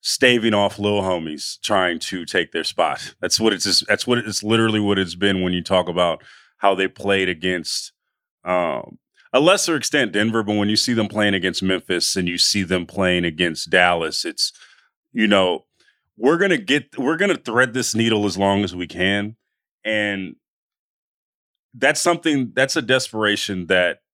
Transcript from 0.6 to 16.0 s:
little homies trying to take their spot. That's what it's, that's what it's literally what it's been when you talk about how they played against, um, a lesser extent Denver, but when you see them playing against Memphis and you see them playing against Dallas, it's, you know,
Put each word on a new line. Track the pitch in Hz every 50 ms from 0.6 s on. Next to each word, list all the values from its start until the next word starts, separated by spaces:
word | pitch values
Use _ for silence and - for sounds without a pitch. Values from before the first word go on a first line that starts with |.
| 101 98 - -
little | 101 104 104 104 95
homies | 95 92 87 80 78 76 73 - - - -
trying | - - 107 98 92 90 87 82
to | - - - 92 85
take | - - 95 85 - _
their | 85 78
spot. | - - - 87 76 71 - - - - _
That's | - 87 - -
what | 110 110 104
it's, | 90 - 101 - - -
that's | - 104 - -
what | - 120 120
it's | - 110 104 - -
literally | 104 110 113 113 110 110 107
what | 104 101 101 95
it's | 95 87 82
been | 90 98 101 98 92 90
when | 90 90
you | 90 85
talk | - 98 92 90 92
about | 85 87 90 87 80 - - - - - _ _ _ _
how | - 101 98
they | 92 95 95
played | - - - 101 98 98 95 90
against, | 92 78 80 92 90 87 - - - - - - _ _ _ _ _ _ _ _ _ _ _
um, | 87 92 90 87 82 71 60 - - - - _ _ _ _ _ _ -
a | 127
lesser | 147 175 190 202 - - 165
extent | 143 117 - - 147 127 110 -
Denver, | 104 107 113 110 113 107
but | 98 104
when | 104 101 101
you | 107
see | 104 - - 120
them | 113 107 101
playing | 107 110 104 104 98
against | 95 87 92 85 - 95
Memphis | 92 92 87 - - 95 87 - - -
and | 98 92 87
you | 87 85
see | - - - 104 95
them | 85 92 90 87
playing | 85 - - 95 90 90 90 87
against | 87 78 78 90 87 80 - - 85
Dallas, | 85 92 87 90 87 85 82 80 78 - -
it's, | 87 78 - - - _ - - - _ _ _ _ _ _ _ _ _
you | 120 107
know, | 107 101 98 92 92 87 78 _ _ _ _ _ _ _ _